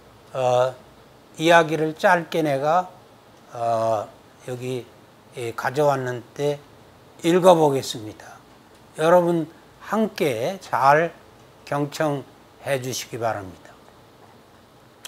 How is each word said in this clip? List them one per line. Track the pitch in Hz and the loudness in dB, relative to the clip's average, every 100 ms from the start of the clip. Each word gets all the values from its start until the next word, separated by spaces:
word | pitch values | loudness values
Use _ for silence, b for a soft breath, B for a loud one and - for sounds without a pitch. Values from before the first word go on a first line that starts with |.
| - - - | -20 -20 -12
어, | 135 127 123 127 - - - - - - - | -4 0 2 0 -4 -16 -20 -20 -20 -20 -2
이야기를 | 160 170 160 156 156 156 | 4 6 4 0 -4 0
짧게 | 202 175 165 170 | 2 2 0 -2
내가, | 156 139 147 170 175 - - - - - - | -2 -2 0 0 -2 -8 -20 -20 -20 -20 -18
어, | 120 117 113 113 110 101 - - - - | -6 -2 -2 0 -2 -4 -14 -20 -20 -14
여기, | 127 127 127 113 - - - - - | -10 -8 -8 -10 -20 -20 -20 -20 -12
예, | 117 | -10
가져왔는데 | 113 - 131 147 135 127 123 110 - 143 143 - - - - - - | -6 -4 0 0 0 -2 -8 -10 -6 -4 -4 -10 -20 -20 -20 -20 -6
읽어보겠습니다. | 170 180 180 165 156 135 - 127 107 - - - - - - - - - | 0 4 6 6 4 0 -4 -10 -12 -16 -20 -20 -20 -20 -20 -20 -18 -2
여러분 | 156 180 175 170 151 - - - | 4 4 4 0 -4 -10 -20 -20
함께 | - 208 214 - 170 113 135 190 | -6 -2 -2 -2 -2 -2 -4 -6
잘 | - 117 135 147 165 - - - - - - | -6 0 4 4 2 -6 -20 -20 -20 -20 -8
경청해 | 143 147 - 156 143 127 - - - - 139 | -4 -4 -4 -4 -4 -8 -20 -20 -14 -6 -6
주시기 | 127 117 - 123 | -4 -8 -10 -6
바랍니다. | 113 104 92 82 - - - - - - - - - - - - - - | -4 -6 -8 -16 -20 -20 -20 -20 -20 -20 -20 -20 -20 -20 -20 -20 -20 -20